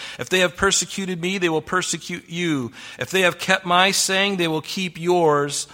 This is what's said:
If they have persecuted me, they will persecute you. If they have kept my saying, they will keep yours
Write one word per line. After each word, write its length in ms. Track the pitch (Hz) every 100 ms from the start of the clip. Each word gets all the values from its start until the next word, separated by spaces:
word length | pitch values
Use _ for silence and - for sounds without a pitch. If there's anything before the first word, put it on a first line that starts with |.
| - -
If 100 | 123
they 120 | 185
have 140 | 180
persecuted 680 | - 196 - 170 - 185 175
me, 160 | 180 196
they 100 | 175
will 140 | 156
persecute 640 | - 185 - 165 - 175 -
you. 440 | 170 175 143 117 - - -
If 100 | 127
they 140 | 185
have 160 | 175 170
kept 260 | - 190
my 260 | 175 175 196
saying, 460 | 190 - 190 202 190
they 120 | 165
will 120 | 156
keep 380 | - 196 185 160
yours 680 | 170 180 160 147 143 139 -